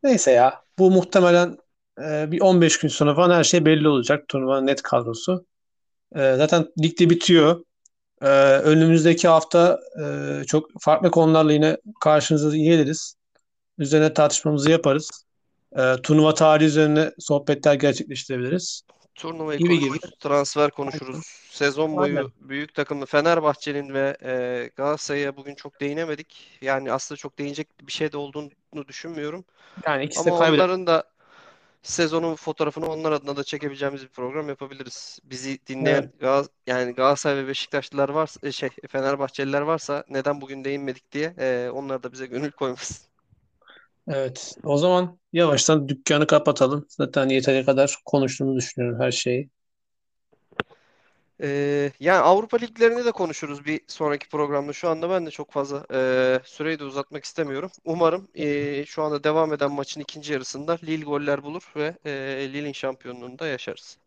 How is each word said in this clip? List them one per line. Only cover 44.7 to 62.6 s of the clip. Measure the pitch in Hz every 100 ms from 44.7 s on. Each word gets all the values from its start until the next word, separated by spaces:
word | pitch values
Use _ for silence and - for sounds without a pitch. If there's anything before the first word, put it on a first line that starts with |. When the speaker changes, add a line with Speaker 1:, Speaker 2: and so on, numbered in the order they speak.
| 143
Speaker 1:
zaman | 175 180 180 175 _
yavaştan | 170 170 139 - 156 139
dükkanı | 135 - 147 151
kapatalım. | 151 151 147 131 147 147
Zaten | - 139 143 135
yeteri | 131 131 135 131
kadar | 135 139 - -
konuştuğumuzu | 143 135 131 135 131
düşünüyorum | 127 - 120 117
her | 127
şeyi. | 123 - 123 139 _ _ _ _ _ _ _ _ _ _ _ - _ _ _ _ _ _ _
Speaker 2:
Ee, | 143 143 143 143 143 -
yani | 147 185
Avrupa | 143 190 220 240
liglerini | 233 - 233 233 240
de |
konuşuruz | 220 175 151 151 143 143
bir | 156 _
sonraki | - 151 147 -
programda. | 151 147 143 143
Şu | 143 175
anda | 160 170
ben | 185 165
de |
çok | - 147
fazla, | 147 139 143 -
e, | 131 131 127 127 127 127
süreyi | - 151 160
de |
uzatmak | 143 139 135 147 -
istemiyorum. | - 151 135 180 _ -
Umarım, | 165 165 175 196 -
e, | 151 143 143 143 147
şu | -
anda | 156 147
devam | 151 156 160
eden | 147 143
maçın | 143 139 151
ikinci | 143 151 147
yarısında | 143 127 135 147 170
Lille | 160 160 147
goller | 143 147 143
bulur | 143 139 _ 151
ve, | 151 175 151
e, | 139 135 135 135
Lille'in | 139